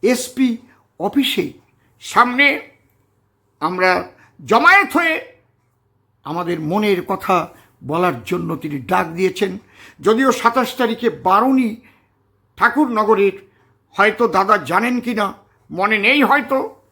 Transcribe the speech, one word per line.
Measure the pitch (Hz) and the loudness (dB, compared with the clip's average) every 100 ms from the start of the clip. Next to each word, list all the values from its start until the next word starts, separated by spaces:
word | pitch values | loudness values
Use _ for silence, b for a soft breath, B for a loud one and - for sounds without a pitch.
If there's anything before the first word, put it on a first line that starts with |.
এসপি | 202 247 - - 262 226 b b b _ | 0 -2 -4 -2 -2 -2 b b b _
অফিসে | 190 277 262 - 147 - _ _ _ _ | -4 -2 -2 -2 -6 -8 _ _ _ _
সামনে | - 285 247 247 285 285 - _ _ _ _ _ _ _ _ _ | -4 2 2 2 0 0 -8 _ _ _ _ _ _ _ _ _
আমরা | 156 185 185 175 175 _ b b 127 | -6 0 2 2 -2 _ b b 0
জমায়েত | 226 311 381 392 | 4 6 4 4
হয়ে | - 339 320 - _ _ _ _ _ _ _ _ _ | 0 0 -4 -8 _ _ _ _ _ _ _ _ _
আমাদের | - 160 170 170 | -10 -8 -6 -6
মনের | 156 190 208 185 175 | -2 -2 0 0 -2
কথা | 190 - 180 160 b b b | -6 -2 -2 -2 b b b
বলার | 123 156 180 131 | -8 -2 0 -2
জন্য | 107 175 170 165 | -6 -6 -4 -8
তিনি | 156 143 | -8 -10
ডাক | 120 185 170 | -2 -2 -2
দিয়েছেন। | 165 185 180 196 185 B B B B | -2 -2 -2 -4 -6 B B B B
যদিও | 147 226 269 | 0 2 2
সাতাশ | - 233 262 226 - | 2 2 0 -4 -2
তারিখে | 240 226 240 | -2 0 -2
বারুণী | 226 185 190 247 262 240 226 b b b _ _ _ _ - | -2 0 2 4 2 0 -4 b b b _ _ _ _ 0
ঠাকুরনগরের | 220 247 285 226 214 220 196 190 - _ _ _ _ | 0 2 0 0 2 4 2 0 -18 _ _ _ _
হয়তো | - 202 208 240 | 0 0 2 0
দাদা | - 196 208 | 2 2 0
জানেন | 135 175 233 247 | 2 -2 0 -2
কি | 226 | -4
না | 220 202 - _ _ _ | -4 -4 -6 _ _ _
মনে | 165 202 214 | -4 -2 0
নেই | 202 285 | 2 2
হয়তো | 240 277 262 269 - - _ | 4 2 0 -4 -4 -12 _